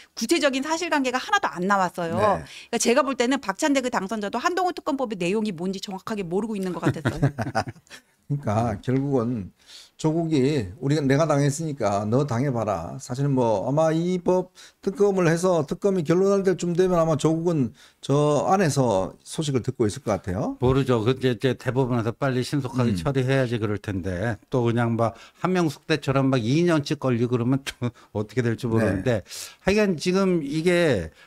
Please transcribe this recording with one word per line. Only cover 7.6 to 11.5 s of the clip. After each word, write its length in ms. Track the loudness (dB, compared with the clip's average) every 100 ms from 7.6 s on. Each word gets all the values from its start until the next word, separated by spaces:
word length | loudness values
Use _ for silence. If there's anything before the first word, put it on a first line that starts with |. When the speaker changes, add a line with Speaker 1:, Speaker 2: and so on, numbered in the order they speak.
| -4 -8 -20 -20 _ _ -6
Speaker 2:
그러니까 520 | -6 -2 0 0 -2
결국은 680 | -2 -2 0 0 0 -4 -8 -14 -20 -20 -20 -4
조국이 680 | -2 0 0 2 2 0 -4 -4
"우리가, 220 | -2 0
내가 240 | 2 2 4
당했으니까 800 | 2 2